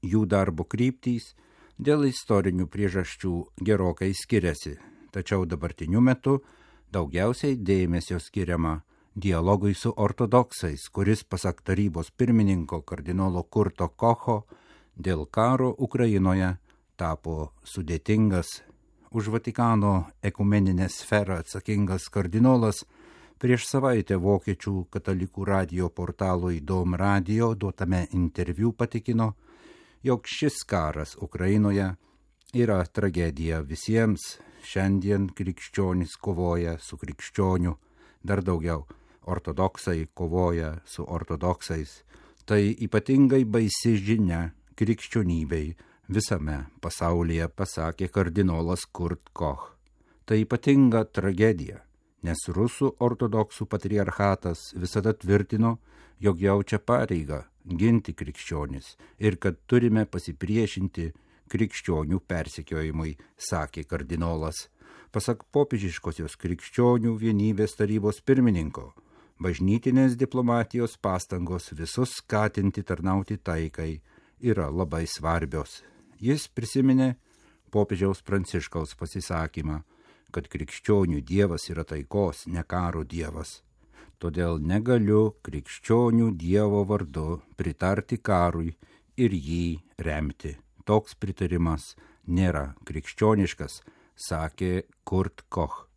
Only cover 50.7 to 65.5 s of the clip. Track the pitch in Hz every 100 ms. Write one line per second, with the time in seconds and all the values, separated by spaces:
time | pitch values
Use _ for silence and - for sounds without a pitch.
50.7 | 139 131 113 110 - 92 92 110 92 71
51.7 | - _ _ _ _ 87 82 - 87 117
52.7 | - 135 - 120 120 117 110 107 - 113
53.7 | 104 98 104 95 - 101 95 90 82 -
54.7 | 92 90 110 104 - 92 101 98 107 113
55.7 | 117 _ - - _ 101 85 98 101 98
56.7 | 104 - 123 123 87 73 73 - _ -
57.7 | 82 110 117 - 80 71 - - 82 71
58.7 | 67 - - - _ 107 90 98 82 -
59.7 | 123 117 110 107 95 - 78 92 107 107
60.7 | - 95 - 82 - _ _ _ 98 107
61.7 | - - 80 76 92 _ 87 76 - 76
62.7 | 80 78 78 80 71 - _ - 85 76
63.7 | - 76 78 73 82 85 82 78 78 -
64.7 | _ - - - 107 113 113 -